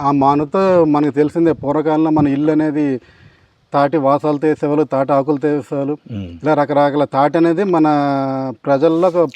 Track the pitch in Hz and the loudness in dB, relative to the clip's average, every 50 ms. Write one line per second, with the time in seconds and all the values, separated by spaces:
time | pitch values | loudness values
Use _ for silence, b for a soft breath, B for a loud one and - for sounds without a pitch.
0 | 143 143 143 139 135 139 143 147 151 143 - 190 190 190 180 175 165 156 147 147 | -2 0 2 2 2 2 2 2 0 -2 0 0 2 2 4 4 4 4 2 2
1 | 151 147 120 143 151 147 - 170 170 165 143 - - 135 143 156 143 160 156 156 | 0 0 0 0 0 0 0 0 0 0 0 -2 -4 -4 -2 -2 0 0 0 0
2 | 160 160 156 151 147 143 139 139 151 156 156 151 156 156 143 151 147 143 131 120 | 0 0 2 2 2 0 0 0 0 0 0 0 0 -2 -2 -2 -2 -2 -4 -6
3 | b b b b b b b b b b b b _ _ - 143 143 139 160 160 | b b b b b b b b b b b b _ _ -2 0 0 0 0 0
4 | 135 135 143 143 - 151 151 143 160 156 151 - - 147 147 151 151 131 - 135 | 2 2 0 2 0 -2 -2 0 0 -2 -2 0 -2 -2 0 0 -2 0 0 -2
5 | 135 131 143 139 135 143 151 135 151 151 147 147 120 - 156 139 139 135 151 147 | 0 0 0 0 0 0 -2 -2 0 -2 -2 -2 -4 -6 -6 -6 -4 -4 -6 -8
6 | _ - 120 101 95 85 85 85 - 147 156 143 143 127 147 143 147 143 135 151 | _ -12 -10 -10 -10 -10 -12 -8 -2 -2 0 0 0 0 2 2 2 2 2 0
7 | 139 127 - 135 143 151 143 170 165 170 165 170 208 196 175 160 156 151 151 143 | -2 -2 0 0 0 2 2 2 2 2 2 0 0 0 0 2 2 2 2 0
8 | 143 143 139 139 135 135 135 135 135 131 120 - - 143 139 135 151 165 165 165 | 0 0 -2 -2 -2 -4 -4 -6 -6 -8 -10 -10 -2 -2 0 2 2 2 2 2
9 | 180 185 165 180 165 143 - | 0 0 2 2 0 0 -2